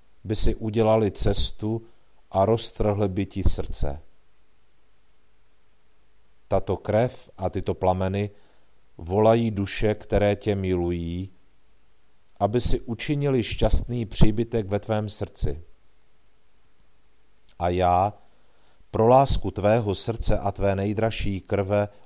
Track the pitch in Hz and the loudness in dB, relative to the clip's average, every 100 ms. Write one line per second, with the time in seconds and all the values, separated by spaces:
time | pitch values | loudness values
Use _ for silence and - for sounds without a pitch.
0 | - - 95 107 - 110 110 110 110 110 | -20 -18 -4 2 2 2 -2 0 2 4
1 | 104 - 107 98 - - 107 113 - - | 2 0 0 2 0 -2 -6 -6 -8 -20
2 | - - - 95 98 117 - - 104 101 | -20 -20 -6 0 2 2 0 -2 -2 0
3 | 101 92 95 101 90 - - - 73 71 | -2 -2 -6 0 0 0 -2 -2 -2 -4
4 | - - - - - - - - - - | -12 -20 -20 -20 -20 -20 -20 -20 -20 -20
5 | - - - - - - - - - - | -20 -20 -20 -20 -20 -20 -20 -20 -20 -20
6 | - - - - - 95 - 92 - 104 | -20 -20 -20 -20 -2 -2 0 -4 0 0
7 | 123 - - - 95 - 90 90 92 92 | 0 -4 -18 -8 -6 -4 -6 -2 0 0
8 | 92 98 104 - - - - - - - | -2 -2 -6 -8 -20 -20 -20 -20 -20 -18
9 | 82 98 110 117 113 101 98 - 107 104 | -4 2 4 4 2 -2 -4 -2 0 -2
10 | - 101 104 101 - 98 95 90 87 87 | -2 0 2 0 -2 -2 0 -2 -2 -4
11 | 85 87 95 - - - - - - - | -6 -6 -10 -14 -20 -20 -20 -20 -20 -20
12 | - - - - 101 120 - - - 113 | -20 -20 -20 -4 -2 2 4 2 0 -8
13 | - 143 143 131 104 - 110 - - 120 | -4 -2 0 0 -2 0 2 2 0 -6
14 | 110 - - 104 117 117 95 101 - 107 | -6 6 6 6 -2 -4 -2 -4 -2 -4
15 | 107 - 101 - - 73 - - - - | -2 -4 -6 -4 -4 -4 -10 -20 -20 -20
16 | - - - - - - - - - - | -20 -20 -20 -20 -20 -20 -20 -20 -20 -20
17 | - - - - - - 85 - 90 87 | -20 -20 -20 -20 -20 -6 -2 2 2 2
18 | 101 - - - - - - - - - | 0 -2 -18 -20 -20 -20 -20 -20 -8 2
19 | 110 127 139 - 98 98 101 117 104 92 | 4 6 6 2 0 -2 2 2 2 0
20 | - 113 - 107 101 98 98 98 101 107 | -2 -2 0 0 0 -2 -2 0 -2 -2
21 | 110 - - 95 - 98 95 104 101 - | -2 -2 -4 -4 -4 -4 0 0 -2 -6